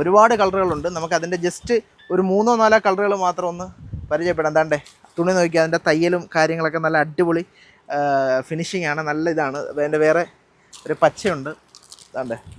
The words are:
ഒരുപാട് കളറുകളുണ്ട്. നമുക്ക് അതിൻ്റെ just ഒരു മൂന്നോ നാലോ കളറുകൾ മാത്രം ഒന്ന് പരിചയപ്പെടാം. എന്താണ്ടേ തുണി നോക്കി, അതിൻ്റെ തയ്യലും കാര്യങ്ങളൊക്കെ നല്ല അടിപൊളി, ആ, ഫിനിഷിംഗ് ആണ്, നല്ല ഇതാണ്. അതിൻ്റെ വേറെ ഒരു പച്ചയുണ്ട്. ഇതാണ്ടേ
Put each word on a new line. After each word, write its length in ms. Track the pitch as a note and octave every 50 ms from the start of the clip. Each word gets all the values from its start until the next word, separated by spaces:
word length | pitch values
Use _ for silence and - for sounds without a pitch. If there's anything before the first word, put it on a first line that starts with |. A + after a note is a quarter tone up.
ഒരുപാട് 320 | D3 F3 F#3+ G#3 A3 A#3 A#3+ G#3
കളറുകളുണ്ട്. 460 | G3+ F#3+ F#3 G3 F#3+ F3+ D#3+ D3 D3 F3 F3+ E3
നമുക്ക് 180 | D#3+ E3 F3 E3
അതിൻ്റെ 200 | E3 F3 F#3 F3 E3+
just 260 | F3 - - - - A#3+ A3 - _ _ _ - - E3+
ഒരു 80 | F3+ F#3+ F#3
മൂന്നോ 240 | F#3+ G3+ A3 A#3 A#3+ A3+
നാലോ 180 | A3 G#3+ G#3+ A3 -
കളറുകൾ 280 | G#3 F#3 F#3+ G3+ G3+ G3+ G3 F#3
മാത്രം 220 | F3+ E3+ - F3+ F3
ഒന്ന് 160 | E3+ F3 F3+ E3+ - - - - - - - -
പരിചയപ്പെടാം. 380 | D3+ D#3 E3+ F3+ E3+ D#3+ D#3 D3+ D3+
എന്താണ്ടേ 260 | D#3 D#3+ D#3+ D3+ C#3+ - - - _ - - _ -
തുണി 160 | E3+ F3+ F#3 F3+
നോക്കി, 180 | F3 E3 D#3+ E3 D#3+
അതിൻ്റെ 180 | D#3+ E3 E3 - E3+
തയ്യലും 340 | D3+ D#3+ E3+ E3+ F3+ F3 D3+ - - E3
കാര്യങ്ങളൊക്കെ 440 | D#3+ D#3 E3 E3 D#3+ D#3 D3+ E3 D#3+
നല്ല 100 | D#3 D#3+ D#3 D3
അടിപൊളി, 380 | D#3 D3 F3+ F3+ E3+ E3 E3 F3 - _ _ - - _ _ _ - C#3+
ആ, 40 | C#3+ C#3+ C#3+ C#3 C3+ C3+ C3 C3 C3 C3 -
ഫിനിഷിംഗ് 400 | D#3+ D#3 E3+ - - F#3 E3+ D3+ D3
ആണ്, 80 | D#3 D#3 D3+
നല്ല 140 | D3 D3+ D#3+ E3+ E3
ഇതാണ്. 240 | D#3+ D3+ C3+ C3 D3 - - -
അതിൻ്റെ 240 | D3 D3 D3+ D#3 D3+ D3+
വേറെ 180 | D#3 D#3 E3+ F3 - - _ _ _ _ _ _ _ - - -
ഒരു 100 | - D3+ - E3+
പച്ചയുണ്ട്. 480 | D3+ - - - G3+ E3+ C#3 C3+ D3 D#3 - _ _ - - - _ - - - -
ഇതാണ്ടേ 280 | - B2+ B2+ A#2+ A#2 A2+ - - -